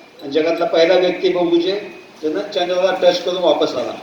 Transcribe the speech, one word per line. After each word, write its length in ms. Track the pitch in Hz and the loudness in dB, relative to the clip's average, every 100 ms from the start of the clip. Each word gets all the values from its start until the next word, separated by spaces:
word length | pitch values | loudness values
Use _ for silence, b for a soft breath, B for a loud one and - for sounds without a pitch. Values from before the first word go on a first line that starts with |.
| - - | -20 -18
आणि 80 | 147 | -6
जगातला 340 | 151 160 170 | -2 0 -2
पहिला 300 | 170 165 170 | 0 2 4
व्यक्ती 340 | 180 180 151 185 | 4 2 0 0
बघू 280 | 175 170 170 | 0 2 2
जे 340 | 180 202 190 - - - | 0 -4 -8 -16 -20 -10
ज्यानं 200 | 151 180 | -6 -6
चंद्राला 580 | 202 190 175 180 190 185 | -6 -4 -2 0 0 2
टच 220 | 180 175 | 2 2
करून 180 | 190 180 | 0 0
वापस 320 | 175 143 - | 2 2 0
आला. 180 | 123 113 - | -2 -6 -8